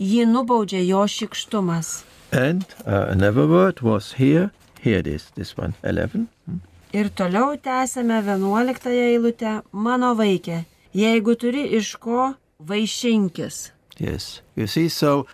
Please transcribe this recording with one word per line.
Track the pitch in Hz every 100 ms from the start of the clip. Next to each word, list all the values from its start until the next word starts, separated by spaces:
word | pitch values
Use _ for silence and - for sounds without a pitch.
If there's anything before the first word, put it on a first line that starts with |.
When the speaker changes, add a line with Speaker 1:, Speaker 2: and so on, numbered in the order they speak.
Speaker 1:
Jį | 190 233 233
nubaudžia | 233 247 240 196 190 180
jo | 190 202
šykštumas.“ | - 214 - - 220 180 165 160 - - - -
Speaker 2:
And, | - 135 180 190 - -
uh, | 101 -
another | 95 101 117 151
word | 170 190 -
was | 113 107 -
here. | - 135 156 202 - _ -
Here | 127 98
it | 73
is, | 76 -
this | - 92 -
one, | 87 -
eleven. | 95 90 87 214 233 _ -
Hmm. | 175 - - _
Speaker 1:
Ir | 202 202
toliau | - 180 196 269 294
tęsėme | 262 254 254 262 233 226
vienuoliktąją | 202 196 196 214 254 254 247 247 240
eilutę. | 240 233 233 220 214 -
„Mano | 196 226 247 247
vaike, | 233 208 180 175 165 165 _ _
jeigu | 185 220 226 208 233
turi | 240 269 277 220
iš | 202 -
ko, | 220 240 262 269 _ -
vaišinkis.“ | 156 208 214 - 240 220 190 - 151 - - _ _ -
Speaker 2:
Yes. | - 76 - - - -
You | 110
see, | - 165
so | - 151 143 -